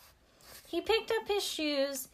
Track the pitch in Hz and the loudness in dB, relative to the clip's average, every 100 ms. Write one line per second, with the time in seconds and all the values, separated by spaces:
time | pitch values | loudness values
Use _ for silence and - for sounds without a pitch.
0 | - - _ _ - - - 339 - 440 | -20 -20 _ _ -20 -20 -8 -2 2 2
1 | 453 453 427 403 381 - 302 285 277 269 | 2 -2 0 0 0 -2 0 2 0 -2
2 | - | -10